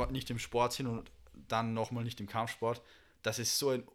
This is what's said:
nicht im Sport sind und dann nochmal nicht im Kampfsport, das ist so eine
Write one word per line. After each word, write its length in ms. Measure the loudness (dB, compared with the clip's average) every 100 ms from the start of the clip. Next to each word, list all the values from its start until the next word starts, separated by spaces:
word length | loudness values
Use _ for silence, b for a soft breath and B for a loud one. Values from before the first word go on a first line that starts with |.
| 0
nicht 180 | 0 -2
im 100 | -4
Sport 340 | 0 4 4
sind 140 | 2 -2
und 220 | -2 -6 -16 -20 -20 -2
dann 260 | 0 2
nochmal 300 | 0 0 -2
nicht 160 | -4 -4
im 80 | -4
Kampfsport, 540 | -2 -2 0 0 0 B B B B
das 180 | -2 0
ist 180 | 0 2
so 120 | 2
eine 160 | 2 -2